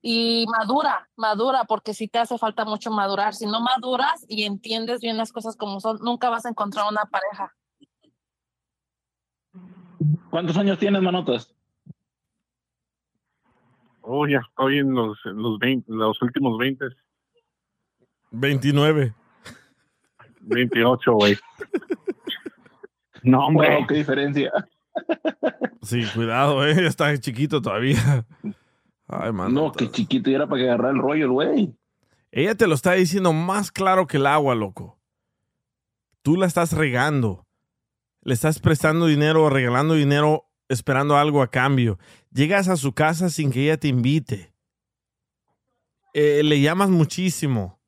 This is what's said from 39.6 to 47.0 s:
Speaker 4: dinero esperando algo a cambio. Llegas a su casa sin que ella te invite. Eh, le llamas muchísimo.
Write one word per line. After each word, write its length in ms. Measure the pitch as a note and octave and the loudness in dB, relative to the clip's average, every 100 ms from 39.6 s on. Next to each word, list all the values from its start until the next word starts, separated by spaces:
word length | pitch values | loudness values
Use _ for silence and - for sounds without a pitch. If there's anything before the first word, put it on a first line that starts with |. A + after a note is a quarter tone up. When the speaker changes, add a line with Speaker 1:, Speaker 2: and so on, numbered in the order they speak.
| B2 B2 D3+ | 2 0 2
Speaker 4:
dinero 500 | D#3+ C#3+ C#3+ D3+ D3+ _ _ _ | 2 4 4 2 0 _ _ _
esperando 480 | C3 - C3+ C#3+ C#3+ | -6 -2 -2 2 2
algo 240 | D3+ C#3+ | 4 2
a 80 | B2+ | 0
cambio. 480 | B2+ B2+ C3+ A#2 F#2+ _ - _ | 2 2 2 2 -2 _ -20 _
Llegas 380 | B2+ D3+ G3 F#3 | -2 2 2 2
a 80 | F3+ | 0
su 160 | C3+ | -2
casa 380 | A#2 D#3 E3 F3+ | 0 0 2 -2
sin 200 | D#3 D3 | -2 -2
que 120 | B2+ | 0
ella 140 | C#3+ D#3 | 0 0
te 100 | D3+ | 0
invite. 640 | B2+ B2 D3+ - G2+ E2+ _ _ _ _ _ _ _ _ _ _ _ _ _ _ _ _ | 0 2 0 -2 -10 -10 _ _ _ _ _ _ _ _ _ _ _ _ _ _ _ _
Eh, 300 | D3+ D3 D3 | 2 4 4
le 160 | D3+ D3 | 4 4
llamas 300 | C#3+ F3 G3 | 4 4 4
muchísimo. 880 | F3+ | 4